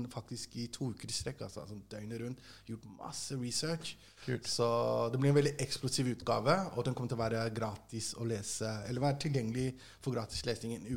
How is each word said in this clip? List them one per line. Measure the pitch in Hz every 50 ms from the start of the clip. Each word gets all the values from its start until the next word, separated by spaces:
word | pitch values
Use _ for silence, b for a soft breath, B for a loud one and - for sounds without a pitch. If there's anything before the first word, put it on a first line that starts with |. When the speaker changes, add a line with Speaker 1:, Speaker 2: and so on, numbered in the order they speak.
| 120
Speaker 1:
faktisk | 123 - 123 - - 123 - - - -
i | 123 117
to | 117 - - 143 123 104
uker | - - 110
i | -
strekk, | - - - 135 -
altså, | 110 101 - - -
sånn | 101 107 101 98 -
døgnet | 107 104 104 110 117 113
rundt. | 117 123 127 127 b b b b b -
Gjort | 113 110 - 107 98
masse | - - - 160 - - - 139
research. | 131 123 120 113 - 151 160 170 165 - - - b b b b b -
Speaker 2:
Kult. | 127 123 - -
Speaker 1:
Så | - - - 117 117 117 117 117 117 117 117 117 117
det | 127 131
blir | 139 143 143
en |
veldig | 147 143 143 143 -
eksplosiv | 135 135 - - - 123 - - 131 123 117
utgave, | - - 120 113 110 107 135 170 196 190 170 -
og | 120 117
den | 131 123
kommer | - 123 113
til | 123 113
å | 113
være | 110 113 113 113 113 107
gratis | 113 110 107 101 - - - 117 113 107 - -
å | 123 117
lese, | 113 113 101 - - - - 113 110 110 107 104
eller | 110 123 127
være | 139 143 139 143
tilgjengelig | - 156 139 131 113 110 117 127 131 131 127 B B B B B
for | - 135 120
gratis | 117 110 - - - -
lesning | 127 113 - - 117
i | 117 -
en | 95 113 131